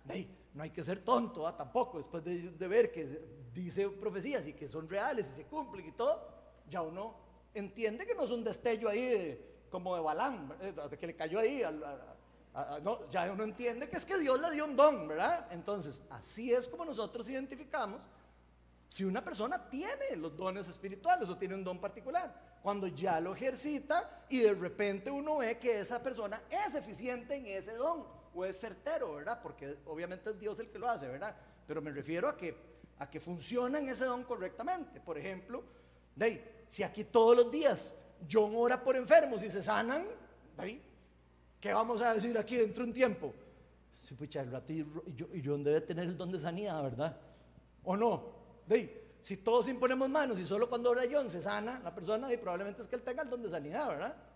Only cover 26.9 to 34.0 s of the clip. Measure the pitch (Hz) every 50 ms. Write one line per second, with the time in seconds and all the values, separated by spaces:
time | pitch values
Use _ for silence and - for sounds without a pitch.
26.9 | 202 - 226 247 247 240 233 - 285 277 254 208 196 196 - 208 226 233 262 320
27.9 | 339 311 220 - - - - - - 170 185 190 190 - 233 220 185 - - 285
28.9 | 330 311 240 175 147 143 147 202 233 233 - - - - 139 139 147 143 - 170
29.9 | 156 160 175 175 185 180 - 220 220 185 202 208 196 190 233 - - 208 208 247
30.9 | 233 127 139 123 127 143 185 214 - - - - - - - - 151 156 147 151
31.9 | 139 139 131 151 165 175 220 294 294 - 190 165 127 - - - - - - -
32.9 | - - 143 - - 156 - 170 175 165 135 - 233 240 247 247 277 302 277 262
33.9 | 254 -